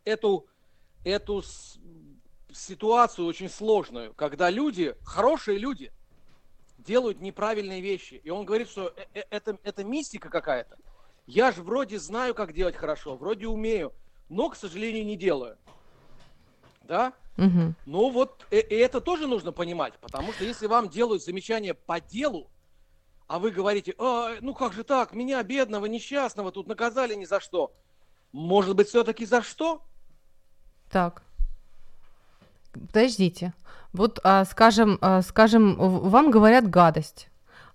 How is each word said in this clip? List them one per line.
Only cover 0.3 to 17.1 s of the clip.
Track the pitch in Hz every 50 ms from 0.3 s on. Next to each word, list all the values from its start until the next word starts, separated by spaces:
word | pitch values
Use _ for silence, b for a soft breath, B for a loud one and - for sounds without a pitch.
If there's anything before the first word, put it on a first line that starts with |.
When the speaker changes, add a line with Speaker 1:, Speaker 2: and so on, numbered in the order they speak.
| 190 160 - _ _ _ _ _ _ _ _ _ _ _ -
Speaker 1:
эту | 175 202 208 202 202 208 190
с-, | - - - - - - - - - 170 165 160 151 143 139 - _ - - - - -
ситуацию | 147 - - - 185 - 214 220 233 240 240 226 - - 175
очень | 170 160 - 185 -
сложную, | - - 208 220 214 196 143 - 117 120 117 104 -
когда | - 151 147 143 143 180 175
люди, | 190 247 302 302 208 180 165 135 - - -
хорошие | - - 180 220 269 320 269 - 214 196 202
люди, | 226 285 220 - 131 - - - _ _ _ _ - - - _ _ _ - - - _ _ -
делают | - 180 220 254 254 220 185 151
неправильные | 185 196 - 196 208 214 220 214 202 190 190 185
вещи. | 185 202 190 175 - - 190 190 -
И | 156
он | 175 208 202
говорит, | 175 214 226 240 -
что | - 196 185 165 -
э-, | 190 190 - - 208
э-, | 196 -
это, | 214 208 - 220 202 - -
это | 208 - 196 196
мистика | 214 262 320 285 - - 202 - 160
какая-то. | - 160 - 156 131 123 - - - - _ - - - - - _ _ _
Я | 120 123 196 254 262
же | 185 175
вроде | 165 175 233 277 269 185 214 190
знаю, | - - 208 240 254 247 226
как | 220 202 160
делать | 151 170 185 170 -
хорошо, | - 165 151 147 - - 151 131
вроде | 123 143 196 226 190 220 226
умею, | 220 214 220 113 220 185 151 - - - - - _ _ - -
но, | 160 202 302 302
к | -
сожалению, | - 208 180 160 202 220 226 220 220 214
не | 208 208
делаю. | 165 190 185 151 131 120 113 104 _ _ - - - - - _ _ _ - - - - - _ _ _ _ _ _ _ _ _ _ _
Да? | - 170 208 247 254